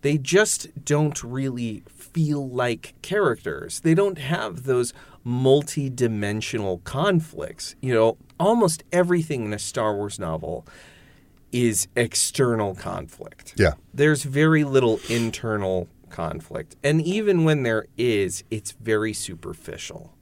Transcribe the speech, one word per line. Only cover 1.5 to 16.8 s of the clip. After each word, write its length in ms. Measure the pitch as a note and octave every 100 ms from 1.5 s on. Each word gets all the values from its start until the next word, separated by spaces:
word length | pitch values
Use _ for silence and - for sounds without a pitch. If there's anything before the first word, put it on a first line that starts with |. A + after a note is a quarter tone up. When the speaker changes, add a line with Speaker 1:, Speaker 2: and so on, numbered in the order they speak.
| B2 A#2 G#2 -
Speaker 1:
feel 580 | - - E3 D3+ D3 C3+
like 480 | B2 B2 A#2 - _
characters. 760 | - G3+ F3+ A2 - C#2 E2+ -
They 140 | E3
don't 240 | E3 G3+ F3+
have 460 | C3+ E3+ A2 A2
those 300 | B2+ B2+ A#2+ - - - A#2+ B2 C3 C#3 D3
multi-dimensional 1080 | - C#3 B2 A#2+ G#2+ G#2 G#2+ - A#2 G2 F2+
conflicts. 960 | - C3+ F#3+ F3+ D#3 - D2+ - - -
You 120 | B2+
know, 240 | A#2 A2+ - - _
almost 440 | F#3 A#3 G3 D#3+ -
everything 540 | F3 F3 F3 D#3+ C#3 G#2+
in 80 |
a 60 | G#2
Star 360 | - - G#2+ G2+
Wars 240 | G#2 -
novel 460 | F2 D#2+ D#2 E2 - - - - - - _ _ _
is 360 | B2 A#2+ G#2+ - -
external 800 | A2+ - - - B2+ A2+ G#2 F#2+
conflict. 760 | F#2 F#2 - - - - - -
Speaker 2:
Yeah. 160 | F#2 D#2 -
Speaker 1:
There's 300 | - D3 D3+
very 400 | C#3+ C#3 D#3 D#3
little 360 | D3 C3+ B2 A2 -
internal 760 | A#2 A#2 A2+ A#2 G#2+ F#2+ F#2 E2+ _ -
conflict. 680 | - E2 - - - D#3 -